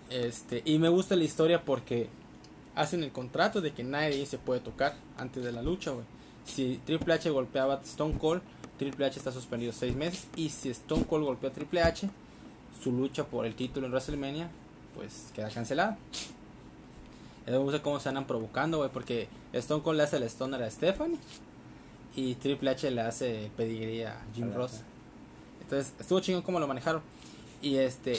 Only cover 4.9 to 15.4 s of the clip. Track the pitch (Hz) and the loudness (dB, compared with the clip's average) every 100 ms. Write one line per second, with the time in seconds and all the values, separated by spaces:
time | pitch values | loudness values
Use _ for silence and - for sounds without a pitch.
4.9 | - - - 123 127 120 117 131 185 160 | 0 -8 -10 -8 -4 -4 -2 0 0 -2
5.9 | 123 117 - - - - - 127 123 - | -4 -6 -14 -18 -14 -4 0 0 0 0
6.9 | 156 165 160 165 139 123 139 135 139 - | 0 4 4 4 2 2 2 2 2 -2
7.9 | - 156 151 156 180 - - - - 139 | -2 0 2 4 2 0 -12 -16 -4 -4
8.9 | 131 139 135 131 127 123 120 120 113 127 | 2 0 0 -4 -6 -4 -2 -2 0 0
9.9 | 123 165 185 - - 156 - 135 117 - | 0 0 -2 -6 -2 -2 -2 -4 -4 0
10.9 | 160 156 156 147 127 135 131 147 175 165 | 2 4 2 2 0 -2 -4 -2 4 4
11.9 | 160 196 - - - - - - - 131 | 4 -2 -4 -12 -18 -16 -18 -16 -4 0
12.9 | 123 135 151 147 120 113 107 127 139 131 | 2 2 0 -2 -2 -2 -2 -4 -2 0
13.9 | 127 131 147 135 147 170 - - - - | 0 0 -2 -4 -4 -6 -10 -18 -20 -16
14.9 | - - - - - | -12 -12 -10 -10 -6